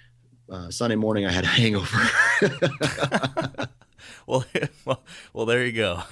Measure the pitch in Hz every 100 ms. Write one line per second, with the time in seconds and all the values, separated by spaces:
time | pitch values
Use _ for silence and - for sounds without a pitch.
0 | - _ _ _ - 92 85 - 117 107
1 | 110 107 98 90 87 - 113 101 87 113
2 | - - - - 202 - 156 - 143 -
3 | 139 214 131 - 147 - - - _ _
4 | - - - 131 - 180 143 - - 131
5 | - - - 117 113 123 123 113 104 87
6 | -